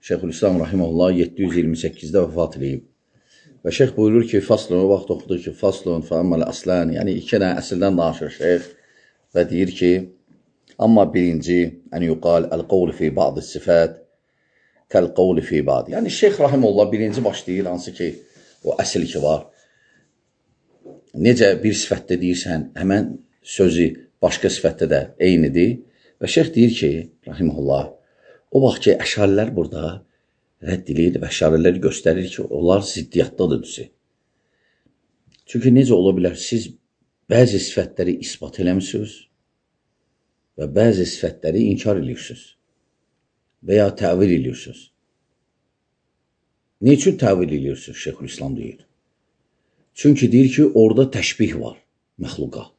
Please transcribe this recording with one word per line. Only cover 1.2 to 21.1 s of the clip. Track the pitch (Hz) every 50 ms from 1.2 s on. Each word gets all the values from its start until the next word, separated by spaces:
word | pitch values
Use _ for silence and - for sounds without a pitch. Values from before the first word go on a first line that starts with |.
| 85 85 - -
yüz | 98 90 82 87
iyirmi | 80 78 82 82
səkkizdə | - 82 78 - - 78 80 98
vəfat | 90 80 78 87 85 80 - 67
edib. | 65 69 67 - - _ _ _ _ _ _ _ _ _ _ _ _ _ _ _ _
Və | 87 -
Şeyx | - 139 113 -
buyurur | - 110 107 110 117 113 113
ki, | - 101 95
faslun, | - 113 104 - - 90 90 95
o | 95
vaxt | 98 95 - - 90
oxudu | 80 - - 95 85
ki, | - 85 - -
faslun, | - 98 92 - - 92 85 82 78
fəəmməl | - 85 80 87 92 85 80 80
əslən, | - - - - 90 90 90 85 82 82
yəni | 82 87 - 92 95
iki | - - - 104
dənə | 95 92 90 -
əsildən | - - 98 87 95 98 95 87
danışır | 82 82 80 - 76 76 -
Şeyx | - 76 82 90 85 - - - _ _ _ _ _ _ _ _ _ _ _ _
və | 90 87 -
deyir | - 85 95 90 90
ki, | - 92 90 87 92 92 92 - _ _ _ _ _ _ _ _ _ _ _ _ _ -
amma | 113 113 107 98 80 76
birinci, | 90 90 87 85 80 73 82 87 87 87 82 82 - _ -
ən | - 82 87
yuqal, | 82 80 80 82 87 85 85 82 82 -
əl-qovlu | 82 85 - 101 92 90 82 78
fi | - 87 78
ba'di | 71 85 87 69 67 71
sifət, | - - - 87 - 85 87 85 82 82 - - - _ _ _ _ _ _ _ _ _ _ _ _ _ _ _ _ _ -
kəl-qovlu | 101 90 82 - - 92 92 92 78
fi | 76 - 87 76 69
ba'di. | 67 67 62 - - - 208
Yəni, | 226 190 -
Şeyx | - - 202 196 - 147
Rahiməhullah | 139 135 135 123 107 101 98 104 98 110
birinci | 104 113 110 104 127 120
başlayır, | 104 92 - - - 92 95 95 90 90
hansı | 87 - - 85 -
ki, | 87 82 69 - - _ _ _ _ _ _ _ _
o | - - -
əsil | 101 - - 98 82 67
ki | - 82 71
var. | 73 78 76 - - _ _ _ _ _ _ _ _ _ _ _ _ _ _ _ _ _ _ _ _ _ _ _ _ _ _ _ - - - _ _